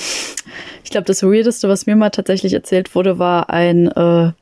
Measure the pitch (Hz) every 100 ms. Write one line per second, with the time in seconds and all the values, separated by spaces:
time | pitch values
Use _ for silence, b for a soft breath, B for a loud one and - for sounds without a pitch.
0 | B B B B B B B B - 208
1 | - 190 190 214 226 - 196 196 - 214
2 | 208 208 196 190 190 - - 185 180 180
3 | 190 175 180 175 - 170 175 175 170 -
4 | 170 170 170 -